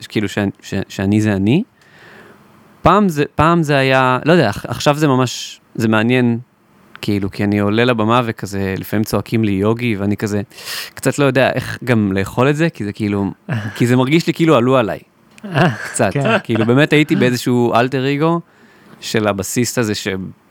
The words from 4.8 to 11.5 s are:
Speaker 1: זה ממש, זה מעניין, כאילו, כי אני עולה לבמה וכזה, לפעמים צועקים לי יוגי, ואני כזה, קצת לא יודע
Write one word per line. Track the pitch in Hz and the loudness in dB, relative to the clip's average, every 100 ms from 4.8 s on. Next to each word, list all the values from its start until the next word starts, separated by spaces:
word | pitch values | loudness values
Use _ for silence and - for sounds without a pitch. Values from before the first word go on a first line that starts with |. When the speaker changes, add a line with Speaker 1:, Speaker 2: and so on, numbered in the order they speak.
| - 147 | 0 2
Speaker 1:
זה | 151 | 2
ממש, | 127 127 - - - _ | 2 0 -4 -14 -18 _
זה | - 110 | -4 0
מעניין, | 110 113 127 123 117 123 _ _ _ _ - | 2 2 2 2 0 -6 _ _ _ _ -12
כאילו, | - 101 98 | -4 -2 -2
כי | - | -4
אני | 104 104 | 0 0
עולה | 101 107 | 0 2
לבמה | 123 120 107 120 | 2 2 2 0
וכזה, | 117 110 98 98 98 95 | 0 -6 -8 -6 -4 -6
לפעמים | - 107 | -4 -4
צועקים | 110 110 - 113 | -2 -2 -2 -2
לי | 110 | 0
יוגי, | 98 101 117 120 101 | 0 0 0 -2 -4
ואני | 101 104 | -2 -2
כזה, | 110 104 104 - - - - | -2 -4 -6 -12 -14 -12 -12
קצת | - 139 127 | -6 -4 0
לא | |
יודע | 143 131 123 | 2 2 2